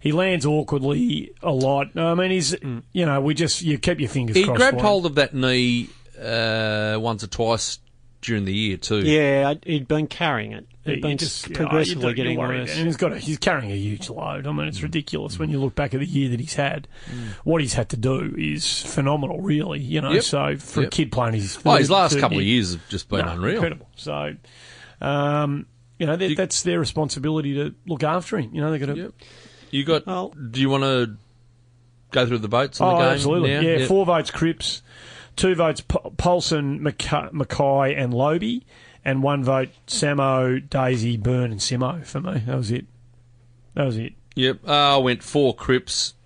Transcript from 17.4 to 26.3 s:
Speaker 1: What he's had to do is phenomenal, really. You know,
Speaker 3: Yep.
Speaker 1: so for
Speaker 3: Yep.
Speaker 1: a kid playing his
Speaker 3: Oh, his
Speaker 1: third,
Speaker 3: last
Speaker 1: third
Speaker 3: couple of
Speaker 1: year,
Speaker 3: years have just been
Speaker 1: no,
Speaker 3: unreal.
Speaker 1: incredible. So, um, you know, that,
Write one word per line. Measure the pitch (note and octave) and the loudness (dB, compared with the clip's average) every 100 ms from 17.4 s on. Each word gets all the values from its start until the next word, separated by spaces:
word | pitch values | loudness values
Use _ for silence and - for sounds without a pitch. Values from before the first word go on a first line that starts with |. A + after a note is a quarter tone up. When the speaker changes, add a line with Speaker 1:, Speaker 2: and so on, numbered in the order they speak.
Speaker 1:
What | - E3 | 0 2
he's | C#3 | 2
had | - A2+ | 0 -2
to | A#2+ | 0
do | A#2+ C3 - - | 0 0 -2 -4
is | D#3 D3 - - | -4 -2 -4 -4
phenomenal, | - - C#3 D3+ C#3 - | -4 -2 0 0 -2 -4
really. | F#3+ B3 - D3 | 0 0 0 -4
You | C#3+ D#3 | -4 -2
know, | C#3 | 2
Speaker 3:
Yep. | E3+ | 2
Speaker 1:
so | - C#3+ C#3+ C#3+ | 2 0 0 -2
for | - - | -4 -2
Speaker 3:
Yep. | C3+ | 0
Speaker 1:
a | - | 0
kid | D3 | 0
playing | - A#2 | 0 0
his | A2 G2 - | 0 -4 -2
Speaker 3:
Oh, | - D3 | 4 4
his | C#3+ | 6
Speaker 1:
third, | |
Speaker 3:
last | G3 F3 | 4 4
Speaker 1:
third | C#3+ | 4
Speaker 3:
couple | C3+ G2 | 2 2
of | |
Speaker 1:
year, | G2 | 2
Speaker 3:
years | B2 F#2+ | 2 2
have | E2+ - | -4 -8
just | F#2+ - | -10 -4
been | G2 F2 | -2 -2
Speaker 1:
no, | |
Speaker 3:
unreal. | E2+ F#2+ G#3+ | -2 -2 0
Speaker 1:
incredible. | E3+ D3 B2 - | -2 -4 -16 -16
So, | D#3 D3 D3+ - - - - - - - | -8 -6 -6 -10 -18 -20 -20 -20 -20 -8
um, | - C#3+ C#3+ D3 D3 C#3+ - _ _ _ | -4 0 0 0 0 -4 -6 _ _ _
you | D3+ | -2
know, | E3 | 0
that, | F#3 | 0